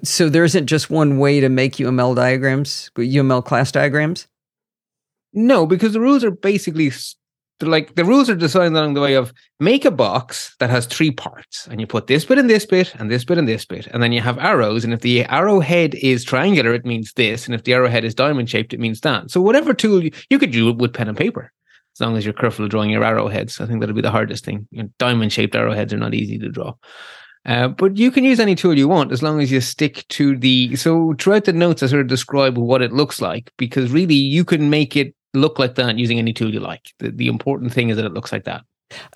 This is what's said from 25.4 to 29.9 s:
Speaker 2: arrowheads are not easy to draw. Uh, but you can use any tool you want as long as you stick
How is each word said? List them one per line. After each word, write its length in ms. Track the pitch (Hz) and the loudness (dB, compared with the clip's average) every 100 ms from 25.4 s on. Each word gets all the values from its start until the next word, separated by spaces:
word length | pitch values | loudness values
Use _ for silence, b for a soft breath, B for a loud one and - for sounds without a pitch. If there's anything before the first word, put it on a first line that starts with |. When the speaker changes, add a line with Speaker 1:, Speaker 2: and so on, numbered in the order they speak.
| 107 | -2
Speaker 2:
arrowheads 380 | 113 110 107 104 | 0 -2 -2 -4
are 60 | 107 | -4
not 160 | 110 | -4
easy 240 | 113 104 110 | -4 -6 -8
to 80 | 110 | -8
draw. 260 | 120 - 123 B B B B B B - | -10 -10 -12 B B B B B B -4
Uh, 220 | 120 127 | -2 -2
but 280 | - 190 196 | 0 0 4
you 140 | 247 | 2
can 140 | 269 | 4
use 160 | 262 233 | 4 4
any 160 | 214 180 | 2 2
tool 200 | 180 143 | 2 4
you 120 | 139 | 4
want 240 | 180 135 | 4 2
as 100 | 131 | -2
long 180 | 151 151 | -2 0
as 120 | 135 | 0
you 80 | 135 | 0
stick 440 | 123 - 151 | -2 -2 -4